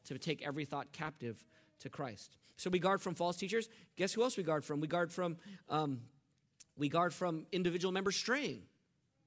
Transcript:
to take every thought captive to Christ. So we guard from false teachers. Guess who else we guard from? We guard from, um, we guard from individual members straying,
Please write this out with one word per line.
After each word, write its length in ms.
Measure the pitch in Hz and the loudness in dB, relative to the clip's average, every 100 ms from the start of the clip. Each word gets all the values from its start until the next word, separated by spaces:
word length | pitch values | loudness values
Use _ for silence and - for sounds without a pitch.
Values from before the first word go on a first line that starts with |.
to 140 | - 131 | -10 -4
take 260 | 165 147 | -2 -2
every 200 | 147 139 | -2 -4
thought 280 | 143 143 - | -4 -4 -6
captive 520 | - 151 147 120 104 - _ _ - | -6 -6 -4 -6 -8 -12 _ _ -16
to 80 | 127 | -12
Christ. 480 | - 135 101 - - - - | -6 -6 -8 -16 -20 -20 -8
So 120 | 185 | 0
we 120 | 180 | 4
guard 200 | 185 190 | 4 4
from 140 | 190 | 2
false 220 | 170 175 170 | 0 0 0
teachers. 320 | 190 226 220 - - - | 0 -2 -2 -8 -10 0
Guess 160 | 185 | 0
who 80 | 220 | 2
else 140 | 247 226 | 2 2
we 60 | |
guard 220 | 165 156 | 2 2
from? 160 | - 147 | 2 -2
We 80 | 156 | 2
guard 240 | 175 170 | 2 2
from, 240 | 175 180 170 202 190 - | 0 -2 -2 -10 -16 -2
um, 320 | 151 151 127 117 _ _ _ _ - - - | 0 0 -2 -6 _ _ _ _ -20 -14 -2
we 120 | 147 | 2
guard 260 | 165 175 | 4 2
from 320 | 175 180 160 156 | 2 -2 -2 -2
individual 400 | 180 175 170 185 | 0 2 2 0
members 240 | 185 196 190 | 2 2 0
straying, 460 | - 269 240 117 90 _ _ _ _ _ | 0 0 0 -4 -10 _ _ _ _ _